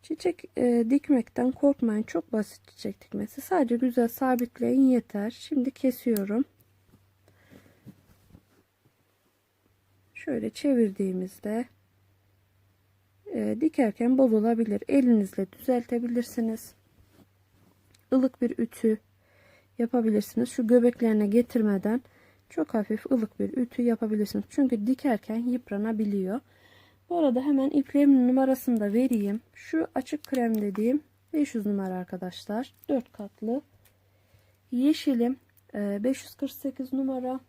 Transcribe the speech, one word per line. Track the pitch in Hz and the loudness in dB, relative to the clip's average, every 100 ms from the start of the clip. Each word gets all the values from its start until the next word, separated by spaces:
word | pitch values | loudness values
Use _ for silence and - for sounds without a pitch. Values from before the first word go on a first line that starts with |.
| - | -10
Çiçek, | 320 359 339 - - | -4 -4 -6 -10 -2
e, | 247 240 226 | 2 2 2
dikmekten | 277 - 262 - - 247 | 0 2 0 0 -2 -2
korkmayın. | 262 285 277 233 214 | 2 2 2 -2 -2
Çok | 220 339 - | -4 -6 -4
basit | 220 208 - - | -4 -4 -12 -20
çiçek | - 214 202 | -12 -12 -12
dikmesi. | - 208 208 - | -12 -10 -8 -12
Sadece | - 370 240 240 | -2 0 2 2
güzel | 254 240 233 | 2 2 0
sabitleyin | - 262 247 240 - 233 254 | 0 0 0 -2 -2 0 4
yeter. | 269 247 - 202 208 | 4 4 0 -6 -6
Şimdi | - - 302 254 | -8 -4 -2 -2
kesiyorum. | - 262 254 247 214 196 220 285 _ _ _ _ _ _ _ _ _ _ - _ _ - - _ _ _ - _ _ _ _ _ _ _ _ _ _ _ _ _ _ _ _ _ | -2 -2 -2 -2 -2 0 -2 -4 _ _ _ _ _ _ _ _ _ _ -20 _ _ -20 -20 _ _ _ -20 _ _ _ _ _ _ _ _ _ _ _ _ _ _ _ _ _
Şöyle | - - 247 220 | -14 -6 -4 -4
çevirdiğimizde, | - 285 254 214 190 190 185 185 - 208 220 247 _ _ _ _ _ _ _ _ _ _ _ _ _ _ _ 415 | -4 0 2 2 0 -4 -2 -6 -8 -6 -6 -6 _ _ _ _ _ _ _ _ _ _ _ _ _ _ _ -8
e, | 277 214 220 | -4 -4 0
dikerken | 311 - 233 - 233 262 | 0 2 0 2 0 4
bozulabilir. | 262 220 220 233 226 202 - | 4 4 2 0 0 -2 2
Elinizle | 277 254 226 190 - 190 | 2 6 4 2 -4 -8
düzeltebilirsiniz. | - - 247 233 240 240 240 240 - 226 220 - _ _ _ _ _ - _ _ _ _ _ _ _ _ | -6 -2 -2 -2 -4 -2 -4 -4 -4 -4 -6 -12 _ _ _ _ _ -20 _ _ _ _ _ _ _ _
Ilık | 262 262 - | 2 2 0
bir | 233 - | -4 -2
ütü | 233 - 226 214 _ _ _ _ _ _ _ - | -6 0 0 0 _ _ _ _ _ _ _ -6
yapabilirsiniz. | 233 247 220 208 202 - 247 | -2 0 2 0 0 -4 -2
Şu | - 220 | -2 4
göbeklerine | 247 240 240 226 214 208 | 6 6 2 0 2 4
getirmeden | 220 240 240 214 196 202 240 - _ _ _ _ | 2 2 0 2 2 0 -2 -6 _ _ _ _
çok | - 311 | -6 -2
hafif | 226 202 220 - | -2 -2 -6 -2
ılık | 262 214 - | -2 -2 -4
bir | 202 262 | -6 -4
ütü | 240 - | -4 0
yapabilirsiniz. | 240 226 220 214 208 208 - | 0 0 -2 -2 -2 -4 -4
Çünkü | - 269 226 208 | 0 0 0 -2
dikerken | 262 285 220 - 220 | -2 0 -2 -2 -4
yıpranabiliyor. | 240 254 - 202 220 214 208 202 185 233 _ _ - - _ _ _ | -2 -4 -4 -4 -4 -2 -2 -2 -4 -6 _ _ -20 -20 _ _ _
Bu | 349 | 0
arada | 294 240 | 2 2
hemen | 269 277 269 | 0 2 2
iplerimin | 285 269 285 285 269 247 | 0 0 4 6 6 6
numarasını | 254 262 262 - 233 | 4 2 0 0 0
da | 208 | 0
vereyim. | 214 262 233 202 214 _ | 0 2 0 -2 -6 _
Şu | - - 320 - | -20 -6 -4 -2
açık | - 262 302 | -6 -6 -10
krem | - 262 233 220 | -4 -2 0 0
dediğim | 208 196 226 285 - _ _ | -2 0 0 0 -4 _ _
beş | 311 285 | -2 -2
yüz | 226 208 | -2 -2
numara | 202 190 | -2 -4
arkadaşlar. | 185 180 180 180 - - 214 269 _ - | -6 -8 -10 -10 -12 -8 -8 -8 _ -4
Dört | 277 - | -4 -4
katlı. | - 202 _ 214 254 - _ _ _ _ _ _ _ _ _ _ | -16 -16 _ -6 -6 -6 _ _ _ _ _ _ _ _ _ _
Yeşilim, | 240 277 311 - 247 240 269 _ _ _ | 0 2 2 0 2 0 -2 _ _ _
e, | 208 208 202 | -6 -4 -2
beş | 233 269 | -2 -2
yüz | - | -8
kırk | - 277 | -8 -8
sekiz | - 277 254 262 | -6 -10 -8 -6
numara. | 269 269 262 254 262 | -4 -2 -4 -6 -8